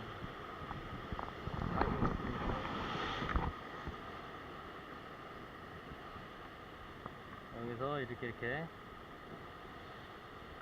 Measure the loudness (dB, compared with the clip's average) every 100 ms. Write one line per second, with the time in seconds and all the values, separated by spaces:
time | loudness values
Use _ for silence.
0 | -2 -4 -4 -4 -6 -4 -4 -2 -2 -2
1 | 0 0 0 0 0 2 4 6 6 8
2 | 6 6 2 4 4 4 2 2 2 2
3 | 4 4 6 6 6 2 -4 -4 -2 -2
4 | -4 -4 -6 -6 -6 -6 -6 -6 -8 -8
5 | -8 -8 -8 -8 -8 -8 -8 -8 -6 -6
6 | -6 -6 -6 -8 -8 -8 -8 -8 -8 -6
7 | -6 -6 -8 -8 -4 -2 0 4 4 4
8 | 4 2 0 2 4 4 2 -4 -8 -8
9 | -8 -8 -8 -6 -8 -8 -8 -8 -8 -8
10 | -8 -10 -8 -8 -8 -2